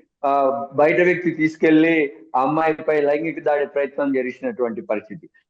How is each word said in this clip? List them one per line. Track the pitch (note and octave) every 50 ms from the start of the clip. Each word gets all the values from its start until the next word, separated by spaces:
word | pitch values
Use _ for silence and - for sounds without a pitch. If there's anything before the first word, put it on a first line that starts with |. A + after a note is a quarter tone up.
| _ _ _ _ D3
ఆ, | C#3 C#3 C#3 C#3 C3+ C#3 C#3 C#3 - C#3+
బయట | C#3+ D3 D#3+ E3+ F3
వ్యక్తి | F3 F3+ F3 E3+ - E3
తీసుకెళ్లి | - D#3 D#3 D#3 - - E3 D#3+ D#3 D#3 D#3+ E3 E3 D#3+ C#3+ C#3 - - - - -
ఆ | B2+
అమ్మాయిపై | C3+ C#3+ D#3 D#3+ D#3+ D#3 D#3 D#3 - D#3 D3+ D3
లైంగిక | C#3+ C#3+ D3 D3+ E3 E3 C#3+ D#3 D3
దాడి | D3+ D3 D3 C#3+
ప్రయత్నం | - - C#3+ C#3+ C3+ C#3 D3 C#3+ C#3 C3+
చేసినటువంటి | C3 B2 B2+ B2+ - C3+ B2+ A2 A2+ B2 A#2 G#2+ A2+
పరిస్థితి. | G2 - A2 G#2 - - G2+ - - - _ _ _